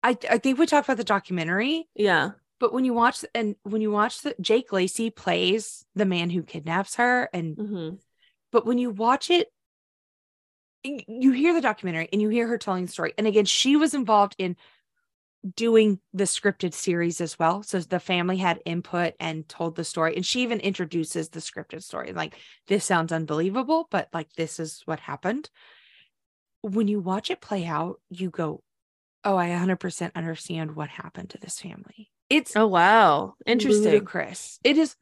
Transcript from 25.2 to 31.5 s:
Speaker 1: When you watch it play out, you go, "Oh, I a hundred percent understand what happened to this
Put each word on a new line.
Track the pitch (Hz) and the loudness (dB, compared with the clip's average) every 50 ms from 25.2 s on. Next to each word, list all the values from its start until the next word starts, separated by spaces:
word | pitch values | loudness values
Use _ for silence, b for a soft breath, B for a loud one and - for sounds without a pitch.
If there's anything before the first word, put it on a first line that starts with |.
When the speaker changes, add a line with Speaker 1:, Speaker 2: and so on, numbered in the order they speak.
| - 185 226 285 302 - b b b b b b b b b b b b b _ _ _ _ _ _ _ _ _ | -4 -4 -4 -4 -6 -12 b b b b b b b b b b b b b _ _ _ _ _ _ _ _ _
Speaker 1:
When | - 214 190 220 226 202 | -10 -4 -2 0 0 0
you | 208 208 | 0 -2
watch | 175 180 185 208 - - | -2 -2 -4 -4 -4 -6
it | 370 - | -8 -8
play | - - 214 190 170 | -8 -8 -6 -6 -4
out, | 170 160 151 165 175 - - _ _ | -4 -4 -4 -4 -6 -8 -12 _ _
you | 180 175 190 180 | -10 -8 -8 -8
go, | - - 170 151 - - _ _ _ _ _ _ _ _ _ _ _ _ - | -4 -4 -4 -4 -4 -8 _ _ _ _ _ _ _ _ _ _ _ _ -2
"Oh, | 208 196 | 0 2
I | 185 175 | 2 0
a | 175 175 | 0 -2
hundred | 175 175 185 185 175 | 0 0 0 0 -2
percent | - 180 165 - 175 175 _ | -4 -8 -6 -6 -8 -8 _
understand | - 165 165 160 156 - - 170 160 160 156 151 | -8 -6 -6 -8 -8 -10 -10 -8 -8 -8 -8 -8
what | 151 151 147 | -10 -10 -10
happened | - - - 160 _ - 180 185 | -10 -14 -16 -16 _ -16 -18 -16
to | - | -16
this | - - 175 | -18 -14 -12